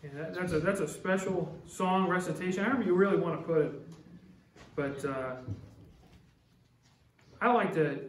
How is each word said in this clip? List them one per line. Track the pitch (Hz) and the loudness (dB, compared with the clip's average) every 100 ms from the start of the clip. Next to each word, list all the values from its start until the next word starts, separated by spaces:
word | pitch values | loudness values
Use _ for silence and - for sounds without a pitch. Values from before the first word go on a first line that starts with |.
Yeah, | 151 | -14
that, | 139 160 | -10 -8
that's | 170 180 | -4 0
a, | 160 | 2
that's | 160 196 | 2 0
a | 120 | -2
special | - 185 190 196 185 160 - - | -4 0 0 0 -2 -2 -6 -16
song | - 185 185 185 | -2 2 4 4
recitation. | 175 180 156 180 190 | 2 0 -4 -2 0
I | 208 | 0
don't | 262 | 0
know | |
if | 196 | 2
you | |
really | 175 196 175 | 4 6 4
wanna | 170 156 | 2 -2
put | - 165 | 0 2
it, | 139 - - - - - - - _ - - | 2 -2 -14 -18 -20 -20 -20 -20 _ -20 -14
but, | - 143 139 | -6 -4 -4
uh, | 143 135 127 127 127 101 - - - - - - _ _ _ _ _ _ _ _ _ _ _ - | -6 -4 -6 -8 -10 -12 -12 -20 -20 -20 -20 -20 _ _ _ _ _ _ _ _ _ _ _ -2
I | 220 | 2
like | 240 190 | 4 2
to | 165 147 135 | 2 0 0